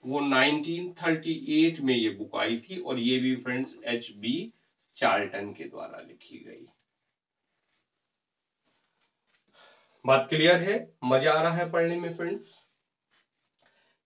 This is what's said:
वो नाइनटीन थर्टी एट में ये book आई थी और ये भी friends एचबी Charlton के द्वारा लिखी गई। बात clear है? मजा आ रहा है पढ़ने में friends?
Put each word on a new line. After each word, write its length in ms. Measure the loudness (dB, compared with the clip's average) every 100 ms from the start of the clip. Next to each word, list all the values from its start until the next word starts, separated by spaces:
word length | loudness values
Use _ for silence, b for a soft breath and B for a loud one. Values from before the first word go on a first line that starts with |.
| -4
वो 140 | -2
नाइनटीन 720 | 2 4 4 2 -2 -6 -8
थर्टी 720 | -6 -2 -2 -2 -6 0 4 4
एट 140 | 2
में 160 | 0 2
ये 140 | 0
book 260 | -4 -8 -4
आई 220 | -2 -4
थी 240 | -6 -10
और 180 | -6 -2
ये 200 | 0 0
भी 160 | 0 -2
friends 480 | -4 -6 -6 -8
एचबी 680 | -6 -6 -6 -10 -4 -4 -6 _ _ _ _ -2
Charlton 580 | 0 2 -2 -6 -10
के 100 | -10
द्वारा 360 | -14 -12 -14 -14
लिखी 380 | -20 -20 -20 -20
गई। 280 | -20 -20 -20 _ _ _ _ _ _ _ _ _ _ _ _ _ _ _ _ _ _ _ _ _ _ _ _ _ _ _ _ b b b b b 4
बात 240 | 4 6
clear 260 | 4 6 6
है? 420 | 4 -2 -4 _
मजा 300 | 2 4 4
आ 80 | 4
रहा 120 | 2
है 180 | 0 0
पढ़ने 260 | 0 0 0
में 180 | -6 -6
friends? 540 | -6 -6 -10 -20 -20 _ _ _ _ _ _ _ _ _ _ _ _ _